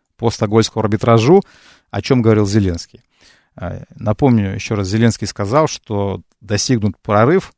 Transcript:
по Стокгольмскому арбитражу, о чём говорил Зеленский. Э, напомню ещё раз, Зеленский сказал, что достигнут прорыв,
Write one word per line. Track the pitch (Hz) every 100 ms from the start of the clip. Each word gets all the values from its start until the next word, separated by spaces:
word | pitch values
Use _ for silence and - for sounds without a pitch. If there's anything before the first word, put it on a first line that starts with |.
| _ _
по | 117
Стокгольмскому | - 107 110 110 -
арбитражу, | 107 107 117 117 113 190 - _ _ _ _
о | 104
чём | - 127
говорил | 113 107 104
Зеленский. | 107 98 85 - - _ _ _ _ _ -
Э, | 90 95 - -
напомню | 107 107 143 117 101
ещё | 101 - 110
раз, | 95
Зеленский | 110 117 107 104
сказал, | - 101 131 156
что | - _ 104 101 98 - _
достигнут | 101 104 - 123 104 -
прорыв, | - 104 120 185 -